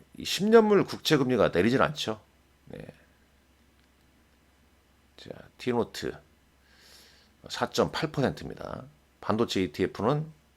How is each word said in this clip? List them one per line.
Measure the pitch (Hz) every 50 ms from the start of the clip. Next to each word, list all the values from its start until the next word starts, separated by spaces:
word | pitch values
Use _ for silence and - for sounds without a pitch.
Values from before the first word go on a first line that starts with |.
| - _ -
이 | - -
십 | - - - 175 214
년물 | 220 233 220 214 208 190 143
국채 | - - 104 - - 160 139
금리가 | 135 123 127 110 90 -
내리질 | - 85 92 113 127 127 92
않죠. | 78 76 - - - 110 - - _ _ _ _ _ _ _ _
네. | - - - - - - - - _ _ _ _ _ _ _ _ _ _ _ _ _ _ _ _ _ _ _ _ _ _ _ _ _ _ _ _ _ _ _ _ _ _ _ _ _ _ _ _ _ _
자, | - - - - - - - _ -
티노트 | - 127 120 120 104 - - - - 65 - - - _ _ _ _ _ _ _ _ _ _ - - - - - - - - - _ _ _ _ - -
사점팔 | - - 123 117 - - 107 151 - - - 151
퍼센트입니다. | 151 - 131 104 - - - - - - - - - - 131 139 - _ _ _ _ _
반도체 | - - 104 110 117 - - 98 92
이티에프는, | 90 - - 95 90 - - 98 113 147 147 156 - - - _ _ _